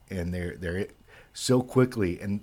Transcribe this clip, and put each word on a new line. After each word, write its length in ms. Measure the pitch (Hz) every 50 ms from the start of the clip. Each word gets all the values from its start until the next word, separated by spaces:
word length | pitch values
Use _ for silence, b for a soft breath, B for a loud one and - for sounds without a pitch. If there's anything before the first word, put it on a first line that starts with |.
| _ -
and 240 | 95 92 85 87
they're, 240 | 90 90 87 87 -
they're 300 | - 90 85 87 95 101 - - _ _ B B B B B
so 280 | B - - - 127 127
quickly, 600 | 127 - - 127 127 127 - 113 98 87 87 -
and 200 | - 101 101 104